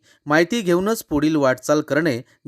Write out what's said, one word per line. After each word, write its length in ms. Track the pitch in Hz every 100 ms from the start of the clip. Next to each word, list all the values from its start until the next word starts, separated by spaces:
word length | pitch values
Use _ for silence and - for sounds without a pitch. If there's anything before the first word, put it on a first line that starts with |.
| _ _ 147
माहिती 340 | 151 175 233
घेऊनच 420 | 180 175 196 226
पुढील 340 | - 147 156 156
वाटचाल 440 | 131 127 - 151
करणे 420 | 151 139 170 120 - _